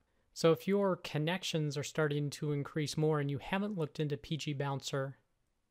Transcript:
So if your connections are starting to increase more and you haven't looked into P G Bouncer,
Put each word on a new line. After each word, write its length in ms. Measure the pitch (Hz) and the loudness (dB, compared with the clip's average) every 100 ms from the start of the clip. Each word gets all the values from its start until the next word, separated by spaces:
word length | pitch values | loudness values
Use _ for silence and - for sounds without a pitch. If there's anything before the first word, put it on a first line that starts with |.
| _ _ _ | _ _ _
So 200 | - 165 | 2 4
if 160 | 160 - | 6 4
your 260 | 202 196 | 2 4
connections 840 | 175 - 151 151 185 - 165 151 139 | 0 -2 -2 0 -2 -2 -2 0 -2
are 60 | |
starting 480 | 131 - 151 147 147 | -4 0 2 2 -2
to 220 | - 151 | -2 -2
increase 440 | 147 139 165 143 - | -2 -2 -2 -2 2
more 220 | 156 151 | 2 2
and 100 | 143 | 0
you 80 | 139 | -2
haven't 380 | - 196 208 196 | -2 -2 -2 -2
looked 220 | 147 - | -4 -2
into 180 | 151 143 | -2 -4
P 200 | - 156 | -4 -4
G 160 | - | -4
Bouncer, 640 | 139 143 135 - 139 135 - _ _ _ _ _ | -4 -2 -4 -4 -4 -4 -8 _ _ _ _ _